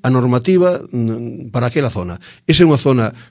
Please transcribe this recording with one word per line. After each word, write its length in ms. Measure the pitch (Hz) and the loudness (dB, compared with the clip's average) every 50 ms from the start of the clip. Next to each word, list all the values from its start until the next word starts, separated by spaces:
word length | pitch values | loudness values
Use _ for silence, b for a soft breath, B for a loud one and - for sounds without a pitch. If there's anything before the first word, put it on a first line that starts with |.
a 80 | - 127 | -2 0
normativa, 720 | 127 127 123 127 123 123 120 185 185 180 180 180 180 139 - - | 2 2 2 2 0 0 2 2 2 4 2 2 0 -2 -6 -8
mm, 640 | - 123 113 113 110 117 120 117 117 - 135 120 98 | -6 -4 -4 -4 -4 -6 -10 -12 -12 -14 -14 -8 -4
para 160 | 123 120 120 | -4 -4 -2
aquela 240 | - 156 139 117 - | -2 -2 -4 -2 -4
zona. 240 | 104 90 90 85 B B B B B B - | -6 -8 -8 -10 B B B B B B 0
Esa 160 | 165 - 180 | 4 4 4
é 20 | |
unha 140 | 160 147 135 | 4 4 2
zona 320 | - 139 131 123 113 104 B B B B | 2 2 2 2 0 -2 B B B B